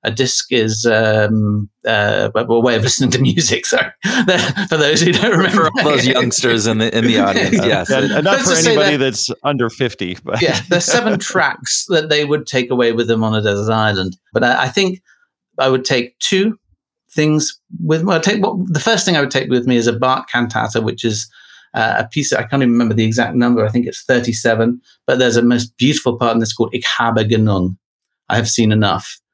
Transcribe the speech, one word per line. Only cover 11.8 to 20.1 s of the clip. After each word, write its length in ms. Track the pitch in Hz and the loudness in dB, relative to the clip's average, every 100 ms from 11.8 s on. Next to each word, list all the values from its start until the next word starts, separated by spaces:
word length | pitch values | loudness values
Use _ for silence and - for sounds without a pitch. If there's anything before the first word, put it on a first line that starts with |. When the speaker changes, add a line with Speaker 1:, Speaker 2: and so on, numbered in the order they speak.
| - | 0
Speaker 1:
that 200 | 170 156 | -2 0
they 160 | 151 | -2
would 240 | 147 151 151 | 0 -2 -2
take 200 | 135 123 | -2 0
away 180 | 127 120 | 0 0
with 160 | 113 113 | 0 0
them 160 | 113 | 0
on 100 | 110 | 2
a 80 | 110 | 0
desert 300 | 107 101 107 | 0 0 0
island. 440 | 110 107 98 92 - _ | 0 2 0 -4 -8 _
But 100 | - | 0
I, 220 | 120 143 | 0 2
I 40 | 131 | 0
think 320 | - 190 185 _ _ _ _ _ - | 0 -2 -4 _ _ _ _ _ -2
I 100 | 135 | 0
would 160 | 131 | 2
take 340 | 127 131 123 _ | 0 -2 -2 _
two 400 | - 190 202 220 _ _ _ _ _ | -2 0 0 -2 _ _ _ _ _
things 480 | - 151 151 151 - _ 165 | -2 2 2 -2 -8 _ -8
with 180 | 160 160 | -2 0
me. 100 | 175 | 0
I'd 100 | 165 | 0
take 180 | 196 220 | 0 0
what, 140 | 190 - 180 | -2 -2 -4
the 80 | 151 | -2
first 240 | - 214 | 0 0
thing 120 | - 160 | 2 0
I 40 | |
would 100 | 139 | 0
take 200 | 135 131 | -2 0
with 180 | 127 120 | -2 2
me 80 | 123 | 2
is 100 | 117 | 2
a 60 | |
Bach 360 | 110 127 | 0 0